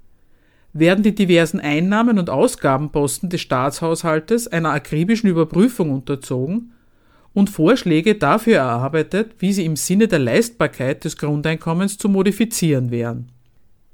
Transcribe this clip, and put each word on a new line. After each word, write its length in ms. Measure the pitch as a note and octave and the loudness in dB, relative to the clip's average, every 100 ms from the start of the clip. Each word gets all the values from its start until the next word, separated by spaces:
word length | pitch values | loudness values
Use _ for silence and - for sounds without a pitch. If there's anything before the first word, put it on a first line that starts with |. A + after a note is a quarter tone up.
| - _ _ _ _ _ _ | -20 _ _ _ _ _ _
werden 300 | D3+ E3 F#3+ | 0 2 4
die 100 | G#3+ | 2
diversen 460 | G#3 F#3 E3+ D#3+ - | 2 4 4 2 -2
Einnahmen- 580 | D3 D3 F3+ G#3 A#3+ G#3+ | -2 0 0 2 2 2
und 120 | E3+ | 0
Ausgabenposten 1000 | C3+ E3+ - D3 C3+ D3+ D#3 C#3+ - F3+ | 0 0 0 0 0 -2 -2 -2 -2 -6
des 120 | F3 | -6
Staatshaushaltes 1080 | - C3 C#3 - E3 E3 E3+ D#3 D#3 A#3 A#3 | -4 -2 -2 -2 -4 -2 -2 -2 0 -2 -2
einer 240 | E3 D#3+ | -2 -2
akribischen 580 | C#3+ - D3+ F3 A3+ G3+ | -2 -2 -2 0 2 2
Überprüfung 640 | E3 D#3+ E3+ B3 - E3 | 2 2 2 2 2 -2
unterzogen 840 | C3+ C3+ C#3 - B2+ C3+ G#3+ A#3+ - _ _ _ _ _ | -4 -4 -8 -6 -6 -4 -6 -8 -16 _ _ _ _ _
und 160 | G3+ G3 | 0 0
Vorschläge 640 | - D#3+ C4 F3+ D#3 F#3+ G#3 | 2 2 4 2 0 2 2
dafür 420 | C#3+ G#3 A3+ F#3+ | 2 2 2 2
erarbeitet, 800 | B2+ A#2 C3+ D#3+ D#3 F#3 A3+ - | 2 -2 -2 -2 -2 -4 -4 -4
wie 140 | F#3 | -2
sie 120 | G3 D#3+ | 0 -2
im 100 | D#3 | -4
Sinne 320 | - F#3+ A3+ | 0 2 2
der 120 | D#3+ | 2
Leistbarkeit 840 | B2 D3 A#3 - D3+ - C3 D3 | 2 2 0 -2 -4 -2 -6 -4
des 140 | D#3+ - | -8 -6
Grundeinkommens 800 | D3 D3 D#3 D#3+ - E3+ G3 - | -4 -2 -2 -4 -4 -2 -2 -2
zu 120 | G#3 | 0
modifizieren 800 | G3 F#3+ F#3+ A3+ - E3 C3+ B2 | 2 2 0 -2 0 0 0 0
wären. 380 | A#2+ A#2 A#2+ B2 _ _ _ _ _ _ | -4 -4 -6 -10 _ _ _ _ _ _